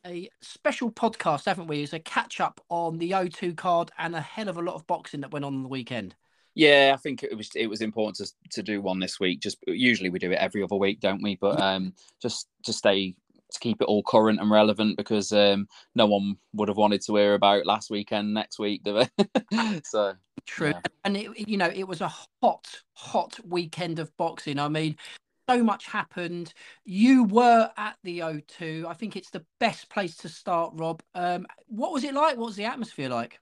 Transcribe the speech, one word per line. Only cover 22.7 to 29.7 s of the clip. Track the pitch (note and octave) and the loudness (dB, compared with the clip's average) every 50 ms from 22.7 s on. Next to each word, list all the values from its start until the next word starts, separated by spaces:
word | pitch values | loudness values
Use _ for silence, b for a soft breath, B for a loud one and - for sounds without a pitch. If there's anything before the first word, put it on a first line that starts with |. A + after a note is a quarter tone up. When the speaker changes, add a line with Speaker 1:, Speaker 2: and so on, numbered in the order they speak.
| - - _ _ _ | -20 -20 _ _ _
Speaker 1:
hot | - - - - G#3 F3 - - - - | -20 -18 -2 -2 -2 -2 -2 -8 -18 -12
weekend | E3+ F3 F3 F3 D#3+ - - F3+ E3+ E3 D#3+ | -6 -4 -4 -4 -4 -8 -8 -6 -6 -4 -6
of | D#3+ D#3 _ _ | -8 -10 _ _
boxing. | F3 E3 E3 - - D#3+ C#3+ C#3+ | -4 -4 -4 -6 -8 -6 -4 -2
I | C#3+ D3 | -2 -2
mean, | D3+ D#3 D#3+ D#3+ D#3 B B B B B _ _ _ _ _ - | -2 -2 -2 -2 -4 B B B B B _ _ _ _ _ 2
so | B3+ B3 A#3+ | 2 4 4
much | A3+ G3+ - - - | 2 2 -2 -6 -8
happened. | - G#3+ - _ - G3 F3 E3+ F3 F3 F3 D#3+ - B B B B B B | -6 -6 -6 _ -8 -8 -8 -6 -6 -8 -10 -12 -14 B B B B B B
You | - F3+ F#3+ A3 B3+ C4+ B3+ B3 | -8 0 4 6 8 8 8 6
were | G3 G3 A3+ B3 A#3+ A#3 A3+ A3 - - | 6 4 6 6 8 8 6 6 2 -2
at | - G#3 G#3+ G#3 _ _ | -8 -10 -10 -10 _ _
the | F#3 E3+ E3+ | -10 -8 -6
O | E3 D#3+ D#3+ D3+ D3 _ | -6 -6 -6 -8 -12 _
two. | - - F3 D#3+ D#3 D#3+ E3 E3 | -16 -12 -10 -8 -8 -8 -8 -10
I | E3+ | -10
think | D#3+ A#3 G3+ - | -10 -10 -10 -10
it's | G3 F3+ - | -10 -14 -12
the | - F#3 D#3+ _ _ _ | -14 -14 -16 _ _ _
best | B3 A3 | -2 -2